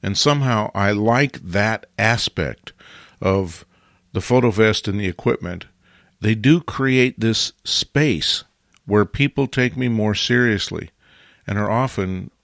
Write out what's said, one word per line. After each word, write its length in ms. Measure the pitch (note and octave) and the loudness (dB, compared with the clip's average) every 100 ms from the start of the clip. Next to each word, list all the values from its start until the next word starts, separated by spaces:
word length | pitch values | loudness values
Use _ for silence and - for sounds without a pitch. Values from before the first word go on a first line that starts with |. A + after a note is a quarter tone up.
And 160 | G2 G2 | -4 0
somehow 540 | D3 D3 C3+ A2+ G#2+ - | 2 2 2 0 -2 0
I 160 | G2+ | 0
like 480 | G#2 G#2+ A#2+ C#3+ - | 2 2 2 0 -4
that 460 | F2+ F2+ G#2+ A2 - - | -6 -2 0 -2 -8 -2
aspect 720 | G#2+ A#2 - - D2+ A1+ - _ - - - _ | 0 0 -2 -4 -6 -6 -16 _ -20 -20 -20 _
of 440 | F#2+ G2 F#2 E2 - _ _ _ _ | 0 0 -2 -8 -20 _ _ _ _
the 80 | - | -6
photo 320 | - B2 B2 | 2 2 4
vest 340 | G2 A2 G#2 - | 4 2 2 -4
and 140 | G2+ | -4
the 80 | G2 | -4
equipment. 580 | F2 - - F2 F2+ - _ _ _ _ _ | -2 -2 -2 -4 -10 -14 _ _ _ _ _
They 160 | G#2+ A2 | -2 2
do 240 | A2+ E3 | 4 2
create 580 | - - C3+ B2+ B2+ - | 2 -4 0 4 2 2
this 340 | A2+ A2 - _ | 0 0 -4 _
space 800 | - - - C#3+ D3+ E2+ C#2+ - - _ _ _ | -6 -6 -2 0 0 0 -2 -4 -6 _ _ _
where 200 | - G#2 | 0 2
people 440 | G2+ - C#3+ - C3+ | 2 2 0 0 -2
take 280 | - B2 B2+ | 0 -2 0
me 120 | B2 | -2
more 260 | A2+ G#2+ | 0 0
seriously 760 | G2+ - B2 A#2+ G2+ - - - _ _ _ _ _ - | 0 2 2 4 0 -2 -8 -10 _ _ _ _ _ -6
and 100 | G2+ | -4
are 100 | G#2 | 0
often 640 | A2 C3 - F#2+ F#2 F#2 _ | 0 -2 -2 -4 -4 -10 _